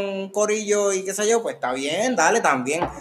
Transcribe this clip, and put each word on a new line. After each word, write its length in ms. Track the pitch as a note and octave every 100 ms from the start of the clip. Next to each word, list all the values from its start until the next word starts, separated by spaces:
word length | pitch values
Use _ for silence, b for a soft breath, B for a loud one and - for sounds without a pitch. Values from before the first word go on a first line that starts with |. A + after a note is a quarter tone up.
un 260 | G3 G3 G3
corillo 640 | G3+ G#3 G#3+ G#3 G#3 G3+
y 120 | F#3+
qué 100 | F#3
sé 140 | G3 G#3
yo? 140 | A#3
Pues 140 | F#3+ B2+
está 160 | B2+
bien, 440 | C3 C#3 E3 A#3+ A3+
dale 240 | D#3+ A3+
también. 400 | F#3 C#3 B2 D#3 - B